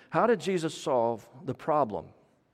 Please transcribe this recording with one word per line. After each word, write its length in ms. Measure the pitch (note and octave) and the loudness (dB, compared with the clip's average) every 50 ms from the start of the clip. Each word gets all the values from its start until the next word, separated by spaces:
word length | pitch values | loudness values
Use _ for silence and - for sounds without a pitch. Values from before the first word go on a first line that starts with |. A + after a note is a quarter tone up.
| - _ | -12 _
How 180 | - D#3+ G#3 | 0 2 2
did 140 | A#3 A#3 E3+ | 4 2 2
Jesus 340 | C#3+ F#3+ F#3+ F3 D#3+ D#3 D#3+ | 0 0 0 0 -2 -4 -6
solve 500 | - - E3 C3+ B2 A2+ A#2 A#2 G#2+ - - - C3 - | -6 -2 0 2 2 2 2 0 -4 -8 -16 -20 -10 -8
the 80 | C#3 A#2+ | -8 -8
problem 540 | - - - D3+ D3+ C#3 A2 G2 E2 D2+ C#2 - - _ _ _ _ _ _ | -4 -2 0 2 2 2 0 -2 -6 -8 -12 -18 -20 _ _ _ _ _ _